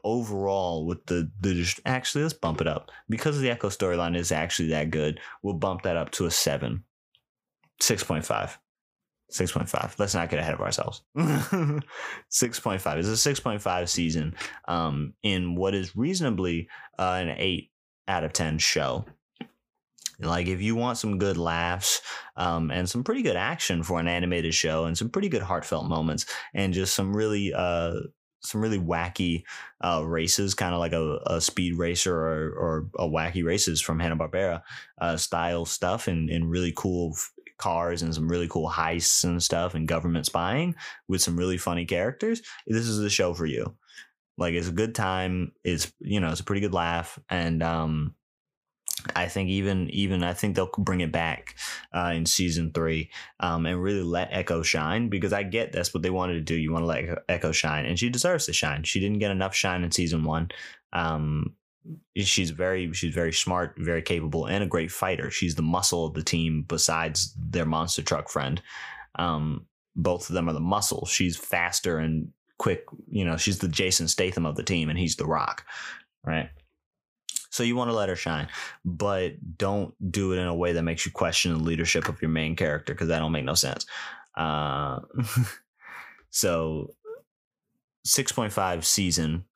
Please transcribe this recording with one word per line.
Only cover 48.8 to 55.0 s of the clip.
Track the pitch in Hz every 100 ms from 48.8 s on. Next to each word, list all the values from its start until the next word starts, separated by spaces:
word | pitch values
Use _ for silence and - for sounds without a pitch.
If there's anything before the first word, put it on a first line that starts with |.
| - - -
I | - 90
think | 98 92
even, | 95 98 95 85
even, | 98 98 92
I | 87
think | 87 104 95
they'll | 92 -
bring | 98 92
it | 85
back, | 82 82 67 - - - - -
uh, | 87 87
in | 82
season | 82 - 90 82 82
three, | 82 80 80 80 - - -
um, | 90 85 82
and | 90
really | 92 101
let | 87 85 92
Echo | 95 90 85
shine, | 82 82 78 104